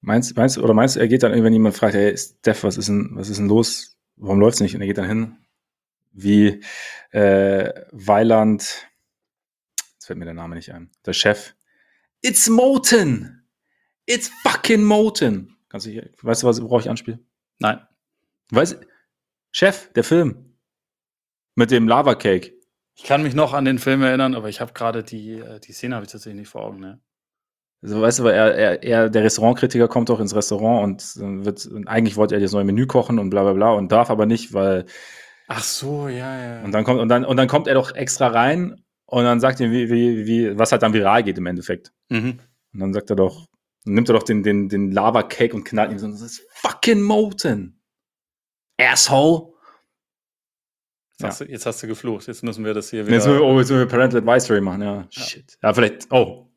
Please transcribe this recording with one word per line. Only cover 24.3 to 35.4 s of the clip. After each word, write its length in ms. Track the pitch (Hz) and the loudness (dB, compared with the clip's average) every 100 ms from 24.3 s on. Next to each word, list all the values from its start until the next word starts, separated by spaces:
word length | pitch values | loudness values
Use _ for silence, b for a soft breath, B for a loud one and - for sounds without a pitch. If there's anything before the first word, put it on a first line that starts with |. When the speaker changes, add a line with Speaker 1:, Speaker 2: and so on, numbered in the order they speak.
Speaker 2:
aber 160 | 127 107 | -2 -8
ich 100 | 101 | -10
hab 140 | 113 | -12
gerade 280 | - 117 113 | -6 -6 -6
die, 360 | 107 117 107 110 | -10 -14 -14 -16
äh, 200 | 110 107 | -18 -20
die 140 | - | -20
Szene 240 | - 123 123 | -14 -10 -10
hab 60 | |
ich 80 | 101 | -12
tatsächlich 300 | 107 110 104 | -18 -18 -18
nicht 80 | 101 | -16
vor 140 | - | -14
Augen, 160 | 107 98 | -14 -14
ne? 200 | 95 110 _ _ _ _ _ _ _ _ | -20 -20 _ _ _ _ _ _ _ _
Speaker 1:
Also, 200 | - 104 | -8 0
weißt 180 | 110 120 | 0 2
du, 60 | |
weil 100 | 117 | 2
er, 200 | 98 110 - | 4 4 4
er, 260 | 107 90 | 0 0
er, 280 | 120 113 113 | 0 0 2
der 140 | 110 | 2
Restaurantkritiker 640 | 107 - 110 123 - 120 117 | 2 2 2 2 0 2 2
kommt 200 | - 117 | 2 0
doch 120 | 113 | -2
ins 140 | 107 | -2
Restaurant 500 | 107 101 101 110 117 | -4 -4 -2 0 2
und, 380 | 104 98 - - | 0 -4 -12 -14
äh, 220 | 101 98 | -12 -8
wird, 200 | 101 98 - | -8 -8 -12
und 220 | 107 98 | -14 -6
eigentlich 280 | 113 113 104 | -2 0 2
wollte 180 | 107 | 0
er 60 | 104 | 2
das 120 | 98 | -2
neue 120 | 101 | 0
Menü 220 | 98 101 131 | 0 0 2
kochen 320 | 131 113 117 | 0 0 -2
und 120 | 98 | 0
bla, 120 | 98 | 0
bla, 100 | 98 | 2
bla 180 | 95 107 | 2 2
und 200 | 107 95 | 2 2
darf 200 | 110 117 | 2 2
aber 160 | 107 107 | 2 0
nicht, 260 | 113 - | 0 -2
weil 320 | 98 98 92 90 B B B B B | -2 0 -2 -6 B B B B B